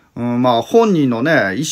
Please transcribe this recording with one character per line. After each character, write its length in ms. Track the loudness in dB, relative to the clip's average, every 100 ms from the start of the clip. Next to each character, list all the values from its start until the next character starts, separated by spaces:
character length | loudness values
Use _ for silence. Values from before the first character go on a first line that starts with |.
| _
う 80 | -8
ん、 200 | -4 -2
ま 160 | 0 0
あ、 40 |
本 300 | 2 2 2
人 180 | 2 0
の 120 | -2
ね、 340 | 0 0 0 -2
意 80 | -4